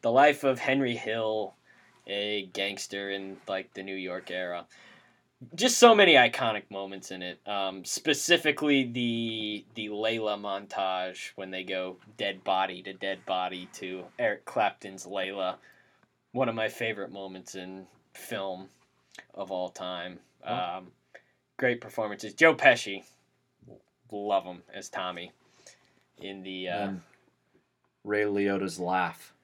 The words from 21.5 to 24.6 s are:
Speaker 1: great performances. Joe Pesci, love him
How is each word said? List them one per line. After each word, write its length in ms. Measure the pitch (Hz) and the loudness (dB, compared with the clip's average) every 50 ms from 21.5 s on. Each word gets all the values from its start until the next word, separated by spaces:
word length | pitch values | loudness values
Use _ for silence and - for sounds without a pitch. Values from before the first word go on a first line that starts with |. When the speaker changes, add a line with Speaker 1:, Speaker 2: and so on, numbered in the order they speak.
| _ | _
Speaker 1:
great 240 | - - 123 120 120 | 0 0 2 2 0
performances. 540 | - 107 - - 110 104 104 98 - 107 - | -6 -8 -4 -4 -4 -4 -4 -8 -10 -12 2
Joe 220 | - 160 165 151 | 8 8 8 8
Pesci, 480 | - - 139 123 117 - 104 98 95 - - _ _ _ _ _ _ _ _ _ _ - - - - _ _ _ _ _ - | 10 8 8 8 8 2 -6 -8 -10 -10 -16 _ _ _ _ _ _ _ _ _ _ -20 -20 -20 -20 _ _ _ _ _ -12
love 320 | 107 101 101 104 101 98 90 | -10 -6 -2 2 2 2 2
him 200 | 92 90 90 | 0 -14 -14